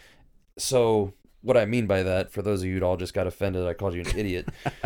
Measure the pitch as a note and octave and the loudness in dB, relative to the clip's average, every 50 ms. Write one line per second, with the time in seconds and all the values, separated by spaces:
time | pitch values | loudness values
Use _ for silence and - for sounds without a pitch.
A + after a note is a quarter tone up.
0 | - - - _ _ _ _ _ _ _ _ - - - C3 B2 A#2 A2+ A2 G#2+ | -20 -20 -20 _ _ _ _ _ _ _ _ -8 -4 0 2 4 4 4 4 2
1 | G2+ F#2+ - _ _ _ _ _ - A2+ B2+ A#2+ G#2 G#2 A#2+ B2 A2 G2 G2 F#2+ | 2 -2 -6 _ _ _ _ _ 0 2 4 4 4 2 2 0 2 2 2 2
2 | F#2 F#2 F#2 F#2+ F#2 - - G#2+ F#2+ G#2 G2+ F#2+ F#2 F#2 F#2 F#2+ F#2 F2+ F#2 F2 | 2 2 0 0 0 -2 -4 -4 -2 -2 -2 -2 -2 -2 -2 0 0 0 0 0
3 | F#2 - - G2 F2+ F2+ - - G2+ G2 F#2 F2+ F2+ F2 E2+ - G2 G2 F2 F2 | -4 -4 -4 -2 -2 -4 -2 -2 -2 -2 -2 -2 -2 -2 -4 -4 -4 -4 -4 -4
4 | E2+ - F2+ G2+ G#2 F#2+ F2+ F2 - - - - - - - - - | -4 -2 -2 -2 0 -2 -2 -4 -4 -8 -8 -8 -6 -8 -6 -6 -8